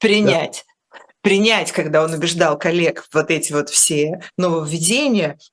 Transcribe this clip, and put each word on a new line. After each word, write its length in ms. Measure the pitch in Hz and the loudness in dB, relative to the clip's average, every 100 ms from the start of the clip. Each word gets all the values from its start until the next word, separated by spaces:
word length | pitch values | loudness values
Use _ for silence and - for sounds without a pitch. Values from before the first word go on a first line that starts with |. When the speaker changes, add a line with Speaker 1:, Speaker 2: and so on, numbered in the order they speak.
Speaker 1:
принять, 640 | 220 208 202 165 147 - - | 2 4 4 2 -2 -10 -18
Speaker 2:
Да. 80 | _ _ - - _ | _ _ -20 -20 _
Speaker 1:
принять, 500 | 202 196 220 214 160 | 0 2 4 2 0
когда 320 | - 156 156 | -4 0 0
он 80 | 160 | 0
убеждал 440 | 160 165 165 165 147 | -2 -4 0 0 0
коллег 460 | 170 175 165 - - | -2 0 0 -2 -4
вот 160 | 151 156 | -2 0
эти 220 | 160 - | -2 -2
вот 180 | 147 147 | -4 -2
все 500 | - - 151 151 180 - - | 0 2 0 -2 -4 -10 -4
нововведения, 1000 | 180 165 156 165 165 247 294 214 151 147 - | -2 -2 -4 -2 0 0 2 0 -2 -6 -18